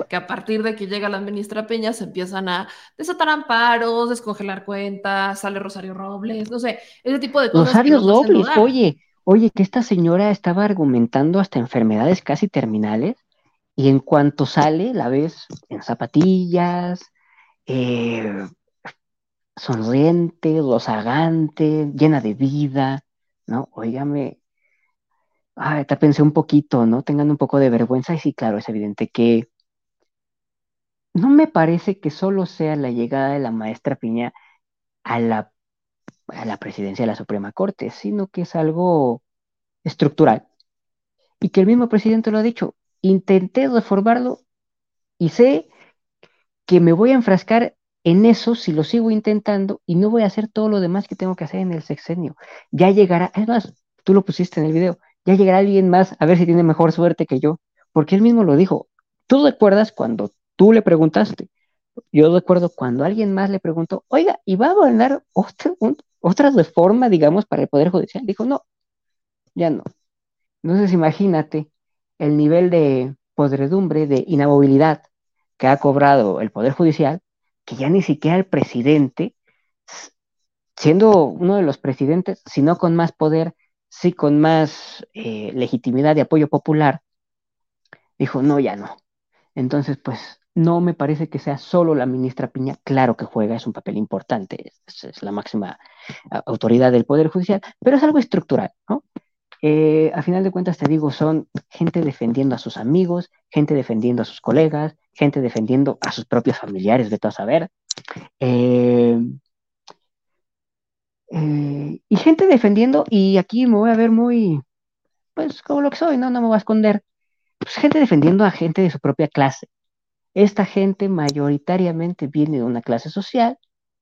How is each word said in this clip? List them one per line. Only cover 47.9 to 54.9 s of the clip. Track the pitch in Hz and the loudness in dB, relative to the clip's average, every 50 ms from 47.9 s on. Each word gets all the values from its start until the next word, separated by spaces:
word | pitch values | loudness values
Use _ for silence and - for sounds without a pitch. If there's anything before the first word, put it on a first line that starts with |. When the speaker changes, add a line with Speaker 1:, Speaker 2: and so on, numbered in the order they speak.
| _ _ - | _ _ 0
Speaker 2:
en | 170 170 190 214 | 2 4 6 6
eso | 233 226 226 - 233 240 | 6 4 4 2 -4 -4
si | 233 - - | -4 -4 -4
lo | 160 151 151 | -2 -2 -2
sigo | - - 233 226 226 | -2 0 -2 0 0
intentando | 220 214 208 214 214 208 208 - 208 196 196 196 208 - _ | -2 -2 0 -2 -2 -2 -2 -2 -2 -2 -2 -4 -6 -8 _
y | - 170 | -4 0
no | 175 196 214 | 0 2 2
voy | 220 233 220 | 2 2 0
a | 196 | 0
hacer | - - 214 220 | -2 -4 -6 -6
todo | - 214 214 214 | -4 -4 -2 0
lo | 214 202 | 0 0
demás | 185 170 180 196 196 - | -2 -2 -2 -4 -6 -8
que | 196 | -8
tengo | - 190 185 185 | -8 -6 -6 -6
que | - 165 | -6 -8
hacer | 147 - 185 | -10 -8 -6
en | 190 185 175 | -6 -6 -6
el | 160 156 | -8 -8
sexenio. | - 156 - - - 165 180 170 135 151 _ - - - - - _ | -10 -10 -10 -10 -10 -8 -8 -8 -8 -10 _ -20 -20 -20 -20 -16 _
Ya | - 147 180 190 | 0 4 4 6
llegará", | 196 202 202 180 180 170 180 - - | 6 6 4 4 4 0 0 -2 -2
es | 196 214 220 | -4 -2 -2
más, | 233 233 - - - _ _ _ _ _ - | -2 -2 -4 -6 -10 _ _ _ _ _ 0
tú | - 190 | 2 4
lo | 202 190 | 4 2
pusiste | - 160 - 180 - - 165 | 0 -2 -4 -4 -4 -4 -4
en | 151 156 | -2 0
el | 156 | 0
video, | 165 180 180 | 0 0 -2